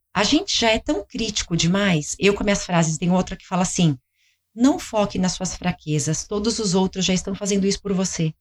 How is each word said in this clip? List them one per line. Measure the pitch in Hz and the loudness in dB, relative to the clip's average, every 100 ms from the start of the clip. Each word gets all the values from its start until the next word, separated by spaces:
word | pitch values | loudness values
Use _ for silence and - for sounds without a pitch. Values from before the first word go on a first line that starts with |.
| _ | _
a | - | -2
gente | 208 294 392 - | 2 2 0 0
já | 226 | 2
é | 220 | 2
tão | - 330 - | 0 -4 -4
crítico | - 220 - - 170 | -6 -4 -4 -4 0
demais. | 170 196 202 160 147 - | 2 2 2 0 -2 0
Eu, | 185 | 0
com | 202 | 2
minhas | 208 202 - | 0 0 0
frases, | 175 160 156 | 0 0 0
tem | 175 | 0
outra | 180 180 190 | 0 0 -8
que | - | -4
fala | 175 | -2
assim, | 180 - 170 135 _ _ _ _ _ | 0 2 2 2 _ _ _ _ _
"Não | 220 262 349 | 2 2 2
foque | - 214 202 190 | -2 -2 0 0
nas | 185 | -2
suas | - 180 - | -2 -6 -4
fraquezas, | 180 175 151 151 135 160 - | -4 -4 -2 -2 0 -4 -4
todos | 214 214 220 | -2 -2 0
os | 208 | 0
outros | 190 190 190 | 2 2 0
já | 180 | 0
estão | 185 190 | 0 -2
fazendo | 196 202 202 190 | -6 -2 2 2
isso | 196 | 0
por | 196 | -2
você." | 180 190 - 160 - | -2 -2 -2 -2 4